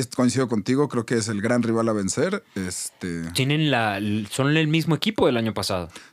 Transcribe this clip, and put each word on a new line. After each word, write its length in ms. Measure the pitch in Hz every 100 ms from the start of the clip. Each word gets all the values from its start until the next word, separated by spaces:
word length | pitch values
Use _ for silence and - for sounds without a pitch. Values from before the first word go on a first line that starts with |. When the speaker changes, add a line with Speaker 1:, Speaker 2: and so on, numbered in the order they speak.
| 123
Speaker 1:
coincido 360 | - 123 123 127
contigo, 400 | 117 98 131 147
creo 160 | 123 -
que 100 | 120
es 140 | 107
el 120 | 101
gran 220 | 113 120
rival 240 | 113 113 113
a 60 |
vencer. 160 | 107 95 123 175 196 - 98
Este 680 | 90 - - - 92 85 82 87
Speaker 2:
Tienen 340 | 131 151 156
la, 300 | 123 110 98 104 107 104
son 260 | - 135 156
el 100 | 156
mismo 280 | 160 165 147
equipo 320 | 220 - 170
del 100 | 120
año 160 | 113
pasado. 360 | 101 98 92 82 - -